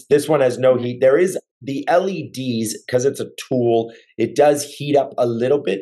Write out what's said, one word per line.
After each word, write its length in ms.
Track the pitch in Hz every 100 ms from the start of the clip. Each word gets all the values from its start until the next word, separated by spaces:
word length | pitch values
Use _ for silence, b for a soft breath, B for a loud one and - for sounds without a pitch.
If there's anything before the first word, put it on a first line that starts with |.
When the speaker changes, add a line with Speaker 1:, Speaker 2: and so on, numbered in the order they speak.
| -
Speaker 1:
This 180 | 147 143
one 120 | 151
has 160 | 131 120
no 160 | 131 123
Speaker 2:
Mm-hmm. 80 |
Speaker 1:
heat. 140 | 120 120
There 160 | 131 151
is 220 | 185 - - _
the 240 | 123 139 -
L 200 | 175 190
E 200 | 175 151
Ds, 460 | 127 131 113 107 - -
'cause 140 | 123 135
it's 160 | -
a 60 | 104 - -
tool, 440 | 127 120 117 117 B B -
it 180 | 117 120
does 300 | 147 147 -
heat 300 | - 143 143
up 160 | 131 -
a 80 | 120
little 380 | 117 127 143
bit 180 | 92 95